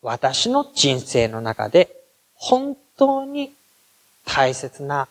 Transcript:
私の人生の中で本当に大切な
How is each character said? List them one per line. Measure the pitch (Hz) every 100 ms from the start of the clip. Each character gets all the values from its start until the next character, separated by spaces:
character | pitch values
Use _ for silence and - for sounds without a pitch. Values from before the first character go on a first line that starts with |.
私 | 120 120 135 131 226
の | 269 285 -
人 | 143 127
生 | 127 123 113
の | 113
中 | 113 110 107
で | 170 180 - _ _ _ _
本 | - 254 277 277 _ -
当 | 269 269
に | 277 285 277 _ _ _ _ _ _ _ -
大 | 147 131
切 | 131 131 -
な | 139 143 131